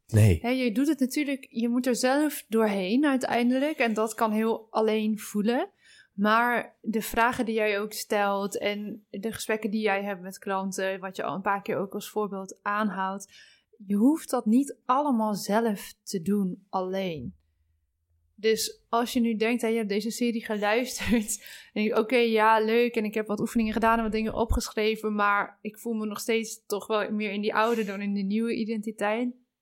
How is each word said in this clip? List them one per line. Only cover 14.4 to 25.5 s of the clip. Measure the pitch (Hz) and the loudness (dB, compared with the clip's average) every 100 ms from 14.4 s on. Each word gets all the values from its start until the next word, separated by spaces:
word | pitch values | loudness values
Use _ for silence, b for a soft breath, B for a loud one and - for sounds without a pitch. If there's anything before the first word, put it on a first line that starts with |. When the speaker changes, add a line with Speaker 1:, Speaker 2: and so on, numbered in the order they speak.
| 220 | 2
Speaker 2:
niet | 240 277 - - | 2 2 -6 -2
allemaal | 262 294 226 214 202 | 0 2 2 0 -2
zelf | - 208 233 196 - - | 0 2 2 -2 -8 -16
te | - 196 | -8 -6
doen | 165 208 185 - _ | 0 0 0 -4 _
alleen. | 190 185 190 185 156 120 - _ _ _ _ _ _ _ _ _ - | -4 -2 -2 -4 -6 -10 -14 _ _ _ _ _ _ _ _ _ -2
Dus | 214 220 - - - | 2 2 0 -8 -2
als | 233 240 | 0 2
je | 254 | 2
nu | 233 214 | 2 2
denkt, | 220 240 | 2 2
hè, | 226 | 2
je | 226 | 0
hebt | 214 | 0
deze | 202 220 | -2 -2
serie | - 240 226 - | -2 -2 -2 -4
geluisterd | 214 208 226 254 - 196 233 208 - - | -2 2 2 0 -4 2 2 2 -6 -10
<laughs> | - - | -20 -10
en | 208 | -2
je, | 214 - | 0 2
oké, | 220 254 | 2 2
ja, | 233 220 220 220 | 4 4 6 6
leuk, | 220 233 240 233 | 4 4 2 0
en | |
ik | 214 | -2
heb | 214 214 | -4 -4
wat | 208 | -4
oefeningen | - 233 220 | -2 0 0
gedaan | 220 226 233 | 2 2 2
en | |
wat | 220 | 0
dingen | 220 220 | -2 -2
opgeschreven, | - 233 247 - - 214 220 214 208 | -2 0 0 -2 -2 0 0 -4 0
maar | 202 202 - | 2 2 -2